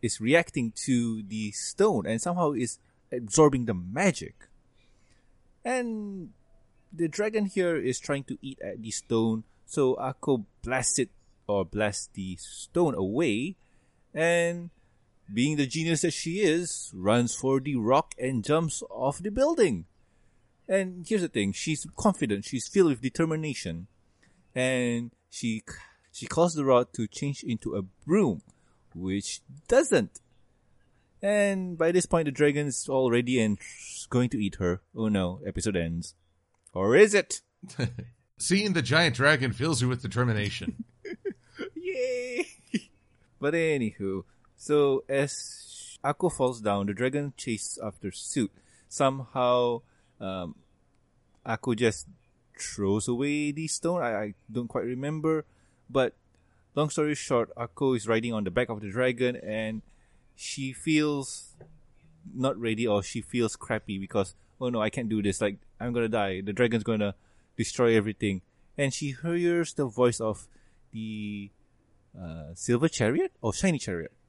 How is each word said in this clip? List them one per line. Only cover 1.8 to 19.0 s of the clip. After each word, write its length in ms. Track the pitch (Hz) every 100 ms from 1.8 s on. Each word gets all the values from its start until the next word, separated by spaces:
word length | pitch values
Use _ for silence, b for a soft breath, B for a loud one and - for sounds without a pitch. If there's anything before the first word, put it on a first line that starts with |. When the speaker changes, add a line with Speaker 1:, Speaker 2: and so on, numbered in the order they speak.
| 208 147 87
Speaker 1:
and 160 | 113
somehow 300 | 180 175 160
is 260 | 135 123 - _ _ _
absorbing 540 | 127 113 - 151 135 117
the 80 |
magic. 600 | 95 90 117 196 156 - - - _ _ _ _ _ _ _ _ _ _ _
And 680 | 240 254 240 220 208 196 165 - _ - _ _ _
the 140 | 160 165
dragon 380 | 151 214 214 202
here 280 | 196 175 165
is 240 | 123 123
trying 260 | - 143 135
to 120 | -
eat 180 | 139 135
at 200 | - 117
the 80 | 113
stone, 540 | - - 113 113 113 - _ _
so 300 | - 131 127
Akko 500 | 131 131 - 131 101 _
blasts 380 | 117 127 120 -
it, 100 | 123 _ _ _ -
or 160 | 101
blasts 460 | 90 104 104 101 -
the 220 | - 92 90
stone 580 | - - - 175 175 113
away, 600 | 95 117 165 104 147 190 _ _ _ _ _ 156
and 560 | 165 170 170 175 170 _ _ _ _ _ -
being 260 | 101 135 151
the 100 | 139
genius 340 | 156 160 160
that 80 | 175
she 280 | - 165 180
is, 500 | 202 160 175 - -
runs 440 | 95 95 113 120 -
for 240 | 131 135
the 160 | 139 135
rock 400 | 110 135 160 -
and 260 | 127 127
jumps 380 | 104 156 165 - -
off 300 | 107